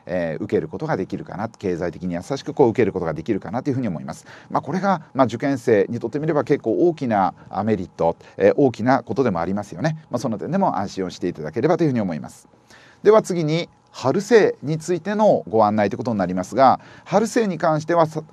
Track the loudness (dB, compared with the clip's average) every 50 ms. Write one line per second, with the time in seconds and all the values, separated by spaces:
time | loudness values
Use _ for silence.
0 | -10 -6 -4 -4 -4 -4 -4 -6 -4 -2 -2 -2 -2 -2 -6 -8 -6 -4 -4 -4
1 | -4 -6 -8 -10 -10 -10 -10 -8 -8 -8 -8 -6 -6 -4 -4 -4 -4 -6 -6 -6
2 | -6 -6 -6 -6 -6 -6 -8 -8 -8 -4 2 2 4 4 4 2 0 0 0 -4
3 | -4 -4 -6 -6 -4 -4 -4 -4 -4 -6 -8 -6 -4 -4 -4 -4 -4 -4 -6 -6
4 | -8 -12 -14 -14 -16 -20 -20 -20 -10 -6 -4 -4 -4 -4 -6 -4 -2 -2 -2 -2
5 | -4 -6 0 0 0 0 0 -4 -4 -4 -4 -2 2 2 4 4 4 2 -2 -6
6 | -6 -6 -6 -4 -2 -2 0 0 0 0 0 0 0 0 0 2 2 2 0 0
7 | -2 0 2 2 2 0 -2 -6 -14 -10 -6 -4 -2 0 0 -2 -2 -6 _ 0
8 | 0 0 0 -2 -8 -14 -2 2 4 4 6 6 4 2 2 0 0 2 2 2
9 | 0 -2 -2 0 0 0 0 -2 -2 -4 -4 -6 -6 -8 -8 -6 -6 -6 -6 -6
10 | -10 -8 -6 -6 -4 -4 -6 -6 -6 -4 -2 0 0 0 -2 -2 -4 -6 -6 -6
11 | -6 -6 -6 -6 -6 -6 -6 -6 -8 -8 -4 0 2 2 2 2 2 0 0 0
12 | -2 -2 -4 -6 -10 -12 -18 -20 -20 _ _ _ _ _ -20 -20 -20 -20 _ _
13 | 4 6 6 6 6 2 -2 -2 0 0 0 -2 -2 -4 _ _ _ _ -12 -4
14 | -2 0 0 0 2 6 6 6 6 6 2 0 -4 -6 -6 -4 -4 -4 -4 -4
15 | -4 -4 0 2 4 4 4 4 0 0 2 4 4 4 4 2 0 0 0 -2
16 | -4 -4 -2 -2 -2 -2 -2 -4 -4 -2 2 4 6 6 6 4 -2 -12 -20 -20
17 | -8 -2 0 0 0 0 0 0 0 0 -2 -2 0 0 0 0 0 0 2 2
18 | 2 2 0 -6 -10 -12